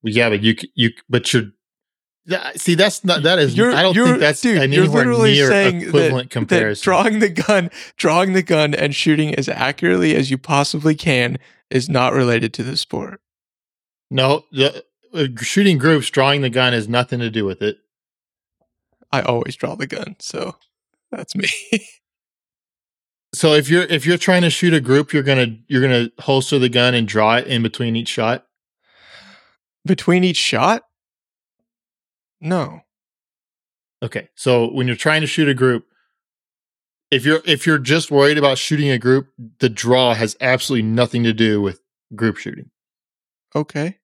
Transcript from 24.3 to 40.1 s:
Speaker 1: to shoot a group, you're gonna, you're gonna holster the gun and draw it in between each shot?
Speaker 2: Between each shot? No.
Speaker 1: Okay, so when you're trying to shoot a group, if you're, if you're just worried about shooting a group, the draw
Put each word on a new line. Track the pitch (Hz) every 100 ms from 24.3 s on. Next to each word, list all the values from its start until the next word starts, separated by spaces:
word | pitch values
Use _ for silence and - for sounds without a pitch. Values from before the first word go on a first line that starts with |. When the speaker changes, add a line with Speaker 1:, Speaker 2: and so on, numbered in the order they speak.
| 180
Speaker 1:
to | 170
shoot | - 180
a | 160
group, | 123 139 151
you're | 151
gonna, | 139 135 120 110 _
you're | 135
gonna | 131 123 120 -
holster | - 135 131 143
the | 123
gun | 123 123 123
and | 110
draw | 104 107 117
it | -
in | 123
between | 113 - 120 113
each | 117
shot? | - 113 127 _ _ _ _ _ _ _ - - - _ _ _ _ -
Speaker 2:
Between | 190 - 180
each | 180 160
shot? | - 113 156 226 _ _ _ _ _ _ _ _ _ _ _ _ _ _ _ _
No. | 156 180 139 80 _ _ _ _ _ _ _ _ _ _ _ _
Speaker 1:
Okay, | 120 107 - -
so | 131 120 117
when | 131 127
you're | 117
trying | 151 156
to | 151
shoot | - 147
a |
group, | 131 127 117 _ _ _ _ _ _ _ _ _ _ _ _ _
if | 135
you're, | 131 160 175
if | 147 165
you're | 151
just | 127 160 -
worried | 143 139 151
about | 143 131
shooting | - 151 143
a | 123
group, | 120 131 135 - 113 _
the | 127
draw | 110 117 127 127